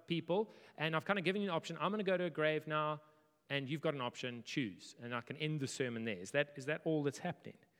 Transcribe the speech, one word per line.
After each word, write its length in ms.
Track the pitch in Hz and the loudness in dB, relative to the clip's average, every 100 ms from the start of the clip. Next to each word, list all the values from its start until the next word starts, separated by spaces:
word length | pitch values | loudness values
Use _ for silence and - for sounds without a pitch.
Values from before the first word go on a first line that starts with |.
| - | -4
people, 420 | 165 160 185 220 - - - | -2 2 0 0 -6 -14 -2
and 180 | 156 160 | 0 2
I've 100 | - | 2
kinda 160 | 202 | 2
given 200 | 165 202 | 2 2
you 80 | 202 | 0
the 40 | |
option. 240 | 165 - 160 | 0 -2 -2
I'm 120 | 165 | 0
gonna 120 | 214 | 2
go 140 | 196 180 | 2 2
to 80 | 175 | 2
a 40 | |
grave 360 | 151 156 156 156 | 2 4 2 0
now, 360 | 151 151 151 - - _ _ - | 0 0 -2 -8 -20 _ _ -4
and 200 | 139 135 | -2 -2
you've 120 | 151 | 0
got 120 | 160 | 0
an 80 | 143 | 0
option, 400 | 123 - 127 120 - | -2 -2 -6 -6 -4
choose, 500 | 156 113 87 - - | -2 -2 -2 -14 -12
and 100 | 120 | -4
I 80 | 120 | -4
can 160 | - 139 | -4 -2
end 220 | 156 151 | -2 0
the 80 | 135 | 0
sermon 360 | - 127 117 113 | 0 0 0 -2
there"? 120 | 92 | -4
Is 140 | 92 | 0
that, 220 | 143 147 - | 0 0 -2
is 100 | 131 | -4
that 160 | 160 170 | -2 0
all 180 | 156 | 2
that's 160 | 143 - | 2 0
happening? 380 | 180 - - - _ | -4 -6 -12 -18 _